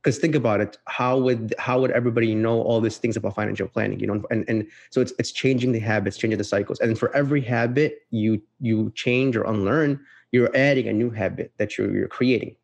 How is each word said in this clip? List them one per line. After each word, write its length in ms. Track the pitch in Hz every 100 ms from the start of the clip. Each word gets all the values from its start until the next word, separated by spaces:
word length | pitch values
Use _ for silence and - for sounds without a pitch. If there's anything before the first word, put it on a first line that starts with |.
'Cause 140 | 156 -
think 180 | 165
about 240 | 147 117 101
it, 160 | 104 -
how 320 | - - 123 131
would, 380 | 127 120 110 -
how 220 | - 127
would 100 | 131
everybody 440 | 120 123 117 113
know 260 | 110 113 117
all 200 | 117 113
these 160 | 110 -
things 180 | 117
about 200 | 107 101
financial 320 | 101 104 98 87
planning, 320 | 113 104 98
you 60 | 101
know? 140 | 104 98
And, 140 | 110 -
and 180 | 113 104 - -
so 100 | 131
it's, 120 | 123 -
it's 140 | -
changing 400 | - 135 127 123
the 80 | 113
habits, 380 | 110 107 98 -
changing 200 | 113 107
the 60 |
cycles. 360 | 107 101 104 -
And 180 | 117 113
for 160 | 120
every 260 | 143 143 147
habit 600 | 120 120 117 127 151 - _
you, 300 | 113 107 107 _ _
you 320 | 120 110 107
change 400 | - 127 123 135 117
or 60 |
unlearn, 560 | 104 107 98 147 147 139 - - _
you're 200 | 123 120
adding 320 | 135 139 135 110
a 40 |
new 160 | 104 120
habit 440 | 107 92 92 - -
that 200 | 104 -
you're, 140 | 101
you're 120 | 98 95
creating. 460 | - 123 113 - -